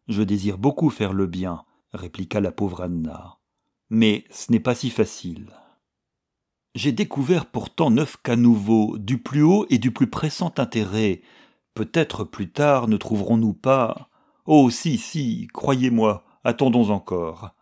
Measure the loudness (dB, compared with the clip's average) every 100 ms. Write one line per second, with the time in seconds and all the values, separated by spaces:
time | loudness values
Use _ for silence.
0 | -6 -2 0 0 -2 -2 -2 0 0 0
1 | -4 -2 -2 -4 -6 -8 -12 _ _ -16
2 | -14 -10 -6 -2 -2 -2 -6 -6 -8 -6
3 | -8 -10 -18 -20 _ _ _ _ -4 2
4 | 4 2 -4 -10 0 0 2 -2 -2 -2
5 | -2 -4 -12 -12 -16 -20 _ _ _ _
6 | _ _ _ _ _ _ _ -6 -4 -2
7 | -4 -2 0 0 -2 -8 -8 -2 2 2
8 | 0 -4 -2 4 6 4 4 2 2 -2
9 | -4 -6 -2 2 4 4 2 0 0 0
10 | -2 -2 -6 -4 -4 -2 -4 -2 -2 0
11 | 0 0 _ _ _ _ _ -10 -4 -2
12 | -2 -4 -10 -8 -8 0 2 2 2 -2
13 | 0 -4 0 2 2 0 0 2 0 -4
14 | -14 _ _ _ 4 6 6 4 -2 -2
15 | -4 -6 -4 -4 -8 -6 -2 0 2 2
16 | 2 0 _ _ -2 0 4 4 4 0
17 | -2 -4 -4 -8 -16 -20